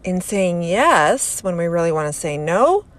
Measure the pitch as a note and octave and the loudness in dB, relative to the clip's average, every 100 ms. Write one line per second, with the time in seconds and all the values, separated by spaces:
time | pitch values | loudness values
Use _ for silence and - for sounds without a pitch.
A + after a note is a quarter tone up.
0 | F#3 F#3 - G3+ F#3 F3 E3+ G3 D#4+ G#3+ | -4 -4 -4 -2 -2 -2 -2 2 4 4
1 | D3+ C4 - - F#3+ F3 E3+ E3+ E3 D#3 | 4 2 -2 -6 -4 -2 -2 0 0 0
2 | D3+ D3 D#3+ D3 D3+ F#3 C#4+ G4 - | -4 -6 -8 -6 -2 2 4 2 -2